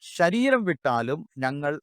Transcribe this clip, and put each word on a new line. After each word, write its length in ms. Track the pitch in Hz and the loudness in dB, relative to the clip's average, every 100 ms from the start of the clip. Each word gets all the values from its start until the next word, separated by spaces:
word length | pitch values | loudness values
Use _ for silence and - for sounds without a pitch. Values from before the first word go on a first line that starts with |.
ശരീരം 600 | - - - 220 262 262 | -10 2 2 4 2 2
വിട്ടാലും 560 | 190 156 139 120 117 151 - - | 2 -2 0 0 0 -4 -8 -6
ഞങ്ങൾ 340 | 131 143 147 147 | -6 -4 -4 -6